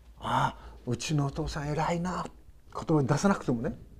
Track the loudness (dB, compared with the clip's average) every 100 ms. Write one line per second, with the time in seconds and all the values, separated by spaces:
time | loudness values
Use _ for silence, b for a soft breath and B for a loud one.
0 | -20 -10 -2 0 0 -4 -14 -10 -4 -4
1 | 0 0 0 -2 -4 -4 -2 0 0 0
2 | -2 -4 -8 -12 -20 -20 -14 -6 2 4
3 | 4 4 4 4 2 0 -2 -6 -14